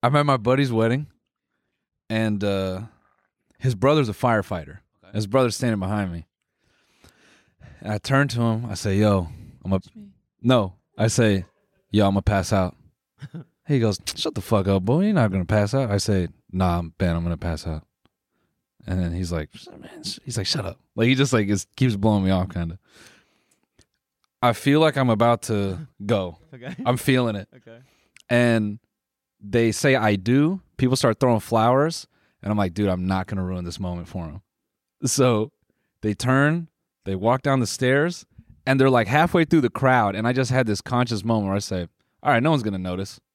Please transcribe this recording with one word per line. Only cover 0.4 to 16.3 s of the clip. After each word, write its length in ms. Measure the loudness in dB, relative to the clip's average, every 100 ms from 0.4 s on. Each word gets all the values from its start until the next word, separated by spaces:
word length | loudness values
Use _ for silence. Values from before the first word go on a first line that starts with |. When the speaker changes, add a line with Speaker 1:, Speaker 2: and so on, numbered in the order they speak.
| 2 2 2
Speaker 1:
wedding, 340 | 2 0 0 -6 _ _ _ _ _ _ _ _ _ _
and, 320 | -2 -2 -2
uh, 400 | -2 -2 -4 -6 -12 _ _ _ _ _ _ _
his 160 | -4 0
brother's 320 | 2 2 0
a 40 |
firefighter. 640 | -2 0 0 -2 -8 -10 -20 _ _
Speaker 2:
Okay. 80 | -10
Speaker 1:
His 140 | -6 0
brother's 260 | 2 0
standing 240 | 0 -4 -2
behind 340 | -2 -4 -4
me. 140 | -6 -12 _ _ _ _ _ _ _ -20 _ _ _ _ _ -20 -16
And 120 | -8
I 60 | -8
turn 280 | 0 0 2
to 120 | 0
him. 260 | 0 0 -4
I 80 |
say, 220 | -6 -2 2
"Yo, 320 | 4 4 0 -10 -20 -14
I'm 80 | -2
a," 60 | -2 -4 -20 -20 _ _ _
no, 340 | 2 2 0 -8 _ -2
I 80 | 0
say, 360 | 4 2 2 -2 _ _ _ _
"Yo, 160 | 2 4
I'm 80 |
gonna 80 | 2
pass 300 | 2 0 0
out." 240 | 0 0 -4 _ _ _ _ -16
Speaker 2:
<laughs> 120 | -16 -18 _ -2
Speaker 1:
He 100 | 0
goes, 180 | 2 -2 -8 -8
"Shut 180 | -6
the 60 | -6
fuck 260 | -2 0 2
up, 160 | 0
boy. 220 | 2 0
You're 80 | 2
not 160 | 2 2
gonna 140 | 0
pass 280 | 0 0 0
out." 160 | 0 0
I 60 | -2
say, 280 | 0 0 -2